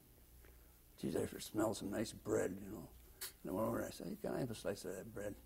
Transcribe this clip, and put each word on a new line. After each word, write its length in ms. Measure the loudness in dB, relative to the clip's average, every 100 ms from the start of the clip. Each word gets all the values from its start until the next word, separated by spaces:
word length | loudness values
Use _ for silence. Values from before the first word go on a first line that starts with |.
| -20 -20 -20 -20 -20 -20 -20 -20 -18 -2
Geez, 160 | 2 4
I 100 | 2
sure 120 | -2
smell 340 | -2 4 4
some 180 | 4 0
nice 200 | 0 0
bread, 460 | -2 4 4 4 0
you 100 | -4
know. 180 | -6 -8 -14 -16 -10 -10 -6
And 80 | -2
I 20 |
went 140 | 2 4
over 120 | 2
and 80 | 0
I 40 |
said, 160 | -4 -6
"Hey, 100 | -2
can 140 | -2 0
I 40 |
have 120 | 0
a 40 | 0
slice 280 | 0 0 -2
of 100 | -4
that 180 | -6
bread?" 220 | -4 -6 -6